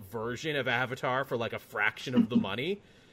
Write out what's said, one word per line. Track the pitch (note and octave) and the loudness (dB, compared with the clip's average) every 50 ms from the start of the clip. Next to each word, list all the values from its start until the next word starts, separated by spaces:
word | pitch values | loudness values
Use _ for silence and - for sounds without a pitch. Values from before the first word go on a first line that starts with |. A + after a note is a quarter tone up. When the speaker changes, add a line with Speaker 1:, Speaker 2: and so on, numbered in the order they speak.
| G2+ F#2 | -10 -10
Speaker 1:
version | A#2+ A2+ A2 A#2+ B2 A2+ - D#3 D3 | -8 -6 -4 -4 -4 -4 -4 -2 -2
of | C#3 A#2+ C3 | 0 0 2
Avatar | A#2 A#2+ C3 B2 C3 - - C3 B2 C3+ C3+ | 2 2 0 0 -2 -4 -2 0 0 0 0
for, | - C3+ | 0 -2
like, | A2+ A2+ G#2+ | -2 -2 -2
a | A2+ G#2+ | -4 -6
fraction | - - - G#2+ G#2 A2 - - - C3+ B2 | -10 -8 -2 2 2 2 0 0 -6 2 4
of | A#2+ A#2 A2 | 4 4 6
the | A#2+ | 4
Speaker 2:
<laughs> | |
Speaker 1:
money. | A#2 G#2 F#2+ G2+ A#2 C#3+ F3+ G3+ - - - - - - - | 2 2 2 -2 -2 -2 -2 -4 -4 -6 -20 -20 -20 -20 -20